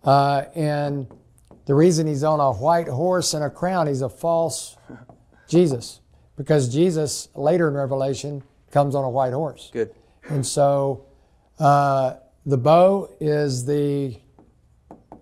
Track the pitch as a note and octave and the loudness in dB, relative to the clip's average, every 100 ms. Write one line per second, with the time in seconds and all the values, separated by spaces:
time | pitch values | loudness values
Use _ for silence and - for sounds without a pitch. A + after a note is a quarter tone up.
0 | - C#3 C#3 C#3 C#3 E3+ D3+ D3 D3 C#3+ | 2 4 4 0 -4 -4 -4 -2 -4 -6
1 | C3 - _ _ _ - - C#3 F3 D#3+ | -10 -16 _ _ _ -12 0 4 4 4
2 | D#3 C#3+ D3+ D3+ C#3 G2+ C#3+ E3+ D#3+ B2+ | 0 -2 -2 0 0 0 0 0 0 -4
3 | F3+ F3+ - D#3 C#3+ - F3+ F#3 D3+ C3 | -2 -2 -2 -4 -6 -4 -4 -2 -2 -2
4 | C3 - E3 E3 E3 - - - - B2+ | -6 -6 -2 0 -2 -4 -12 -18 -20 -20
5 | - _ _ _ - E3 F3 B2 - - | -20 _ _ _ 0 2 2 0 -8 -18
6 | _ _ _ - C#3 D3+ B2 C3+ F3+ D#3 | _ _ _ -10 0 0 2 0 0 0
7 | D3+ - - - C#3 F3 E3 C#3+ C3+ C3+ | -4 -6 -12 -4 0 2 0 -2 -4 -2
8 | C3+ C3 C#3+ C#3+ - _ _ C#3+ C#3+ C#3 | -2 -4 -8 -12 -14 _ _ 0 0 0
9 | C3 B2 C3 B2+ D#3+ - - A#2+ A2 - | -2 -2 -2 -2 -6 -8 -10 -6 -6 -8
10 | _ _ - D3 B2 - C#3+ C#3 C#3 C3 | _ _ -8 -6 -4 2 2 2 0 -4
11 | - _ _ _ _ - D3+ C#3+ C#3+ C3+ | -10 _ _ _ _ 0 2 4 4 0
12 | C3 - _ _ C#3+ C3+ C#3 E3 F#3 G3 | -2 -4 _ _ -4 0 4 6 6 4
13 | E3 - D3+ D3 D3 B2+ B2 D3 C#3+ C#3+ | -4 -6 -2 0 -2 -4 -4 -2 -2 -2
14 | C#3 A2+ _ _ _ _ _ _ _ - | -6 -10 _ _ _ _ _ _ _ -20
15 | _ - | _ -20